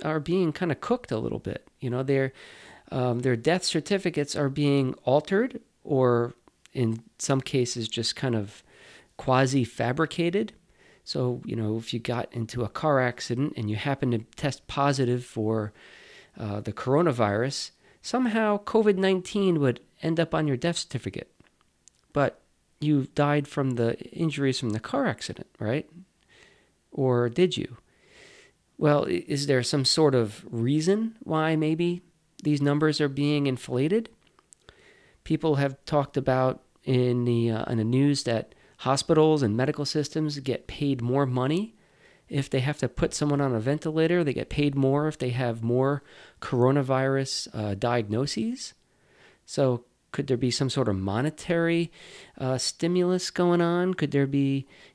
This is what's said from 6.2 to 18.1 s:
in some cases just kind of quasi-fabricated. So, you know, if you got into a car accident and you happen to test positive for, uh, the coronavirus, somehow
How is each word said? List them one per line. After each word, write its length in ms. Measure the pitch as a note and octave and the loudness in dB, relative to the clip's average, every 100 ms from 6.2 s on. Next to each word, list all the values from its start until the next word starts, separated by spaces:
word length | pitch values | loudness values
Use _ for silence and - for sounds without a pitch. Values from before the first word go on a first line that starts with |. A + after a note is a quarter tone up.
| A#2+ - _ _ - | 0 -6 _ _ -10
in 280 | C3+ A#2 A2+ - - | -2 -2 -2 -8 -8
some 220 | - C3+ | -2 -2
cases 480 | - C3+ B2 - A2+ | 0 0 0 -2 -6
just 280 | - A#2 - | -4 -4 -2
kind 180 | C3+ | -2
of 280 | A2+ G2+ - - - - - - - | -2 -2 -10 -20 -20 -20 -20 -20 -8
quasi-fabricated. 1400 | - B2+ C3+ C3+ A#2+ - A#2+ C3+ D#3+ - E3+ F#3+ A3 - _ _ _ _ | 0 2 4 2 -2 -2 -4 -2 -2 -2 -2 -2 -4 -8 _ _ _ _
So, 360 | - C#3+ B2 B2 B2 | -8 -4 -2 -4 -6
you 100 | A#2 | -4
know, 220 | G#2+ A2 | -2 -4
if 160 | A2+ | -4
you 60 | A#2+ | -6
got 300 | A2+ A#2+ - | -4 -4 -6
into 280 | A#2+ A2 A#2+ | -6 -6 -4
a 60 | A2 | -6
car 320 | - D#3 C#3 | -2 0 2
accident 540 | B2+ - - A#2+ D3 - | 2 -2 -4 -2 -2 -2
and 140 | G#2+ | -4
you 60 | G#2+ | -2
happen 340 | C#3+ C#3 C3 | -2 -2 0
to 80 | A#2 A#2 - | -2 -4 -6
test 300 | D3 - - | -6 -6 -6
positive 580 | - C#3 C3+ B2 B2 | -2 0 2 2 0
for, 480 | B2 - A2 A2 G#2+ - - - - - - - | -4 -4 -2 -2 -4 -10 -20 -20 -20 -20 -20 -12
uh, 220 | G#2+ G#2 | -8 -6
the 120 | G#2 | -6
coronavirus, 1000 | G2+ - C#3 F3 B2 G#2+ G2+ B2+ C#3+ - - _ _ | -6 0 2 4 2 2 2 0 -4 -10 -14 _ _
somehow 600 | - | -4